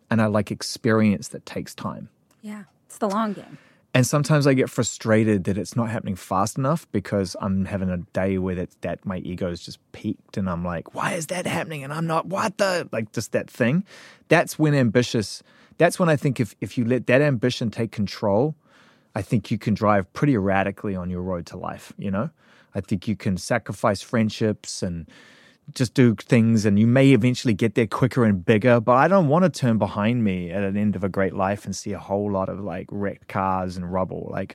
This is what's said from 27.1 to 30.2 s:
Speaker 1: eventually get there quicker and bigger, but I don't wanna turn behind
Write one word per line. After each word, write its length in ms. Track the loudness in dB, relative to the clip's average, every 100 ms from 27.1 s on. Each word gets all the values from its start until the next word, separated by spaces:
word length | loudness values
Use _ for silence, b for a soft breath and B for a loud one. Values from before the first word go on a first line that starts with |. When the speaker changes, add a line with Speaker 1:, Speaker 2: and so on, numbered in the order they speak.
Speaker 1:
eventually 420 | 6 4 0 0
get 200 | 2 2 2
there 120 | 0
quicker 360 | 2 0 4 4
and 180 | 4 4
bigger, 340 | 4 6 4
but 140 | 6
I 140 | 6 6
don't 200 | 6 4
wanna 220 | 4 2
turn 280 | 2 0 2
behind 440 | 0 0 0 0